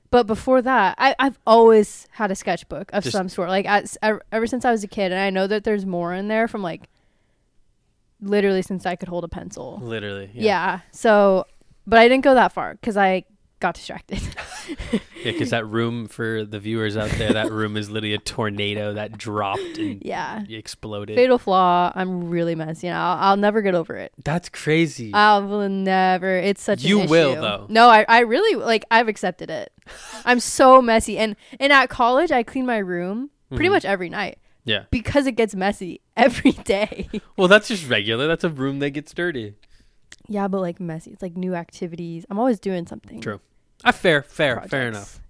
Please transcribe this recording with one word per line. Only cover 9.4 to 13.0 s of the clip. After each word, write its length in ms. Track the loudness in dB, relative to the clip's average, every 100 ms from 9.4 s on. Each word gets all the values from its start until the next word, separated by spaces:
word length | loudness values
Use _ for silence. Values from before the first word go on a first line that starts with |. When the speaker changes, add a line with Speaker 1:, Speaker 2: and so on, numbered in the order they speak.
| -14 -14 -14 -12
Speaker 2:
Literally, 480 | -8 -8 -8 -10 -12
yeah. 100 | -4
Speaker 1:
Yeah. 360 | 0 0 -2 -6 -12
So, 540 | -2 4 6 6 4 -2 _ _ _ 2
but 120 | 6
I 100 | 8
didn't 160 | 6
go 100 | 6
that 180 | 6 4
far 240 | 0 -8 -8
'cause 140 | -4
I 280 | 0